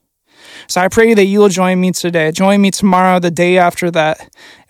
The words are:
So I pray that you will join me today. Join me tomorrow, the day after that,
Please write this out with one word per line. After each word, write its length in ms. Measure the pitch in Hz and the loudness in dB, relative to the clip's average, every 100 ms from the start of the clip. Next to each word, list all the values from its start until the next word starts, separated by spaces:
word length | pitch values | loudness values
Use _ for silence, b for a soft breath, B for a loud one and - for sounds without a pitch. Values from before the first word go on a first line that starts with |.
| _ _ B B B B - | _ _ B B B B -8
So 140 | 180 | -4
I 80 | 185 | -2
pray 240 | 226 226 | 2 2
that 120 | 214 196 | 2 2
you 140 | 202 | 2
will 100 | 208 | 2
join 300 | 180 185 185 | 2 -2 0
me 100 | 185 | -2
today. 400 | 170 175 170 156 | -4 -4 -2 -2
Join 300 | 170 190 202 | 0 0 2
me 100 | 202 | 0
tomorrow, 480 | - 202 185 185 180 | 0 0 2 2 0
the 120 | 175 | -2
day 260 | 165 175 180 | -2 0 2
after 320 | 175 - 175 | 0 -2 -4
that, 380 | 170 156 160 - B B B | -2 -2 -4 -12 B B B